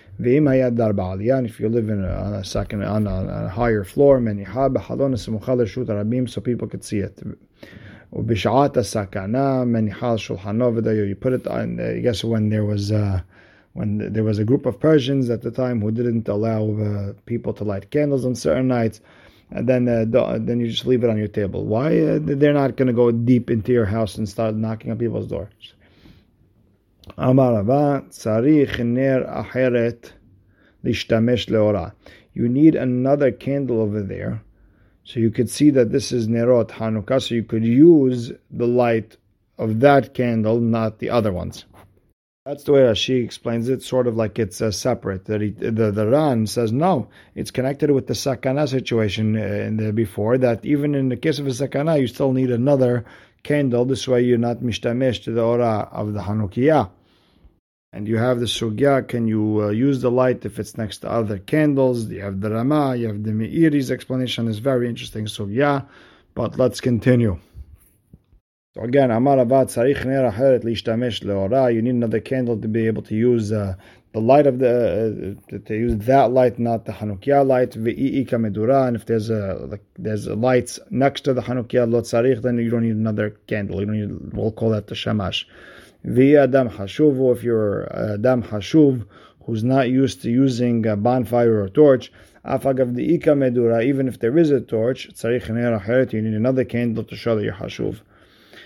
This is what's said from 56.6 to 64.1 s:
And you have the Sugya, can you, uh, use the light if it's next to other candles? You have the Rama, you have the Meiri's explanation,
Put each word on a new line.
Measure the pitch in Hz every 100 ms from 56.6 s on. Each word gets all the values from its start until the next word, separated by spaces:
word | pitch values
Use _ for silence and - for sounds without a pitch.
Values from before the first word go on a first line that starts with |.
| 139 151 104 - _ _ _ _ - _ _ _ _
And | - 104
you | 113
have | 123 123
the | 117
Sugya, | - 117 107 139 135 -
can | 120 113
you, | 110 107 107
uh, | 104
use | 110 135 135
the | 123
light | 123 127 123 110
if | -
it's | 104 -
next | 110 -
to | 113
other | 117 107 101
candles? | - 151 151 135 131 123 110
You | 101
have | 98 95
the | 107
Rama, | 110 123 151 139 123
you | 113
have | 104
the | 107
Meiri's | 107 110 151 160 143 127
explanation, | 127 -